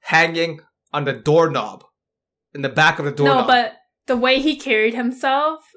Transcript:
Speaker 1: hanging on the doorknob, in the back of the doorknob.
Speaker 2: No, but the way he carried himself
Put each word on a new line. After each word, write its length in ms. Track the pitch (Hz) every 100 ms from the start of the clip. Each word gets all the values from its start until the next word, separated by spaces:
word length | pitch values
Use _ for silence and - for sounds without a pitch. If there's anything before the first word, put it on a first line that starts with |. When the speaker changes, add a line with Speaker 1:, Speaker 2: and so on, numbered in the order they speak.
Speaker 1:
hanging 580 | - 160 165 165 165 156 _ _ _
on 140 | 147 139
the 80 |
doorknob, 680 | 127 147 160 156 135 107 - _ _ _ _ _ _ _ 143
in 80 |
the 60 | 135
back 280 | 160 156 160
of 60 | 143
the 60 |
doorknob. 300 | 143 143 131
Speaker 2:
No, 60 | 123
but 260 | 247 226 - _ _ -
the 100 | 247
way 220 | 254 269
he 140 | 302 269
carried 380 | 269 214 220 240
himself 680 | 247 254 269 277 311 320 _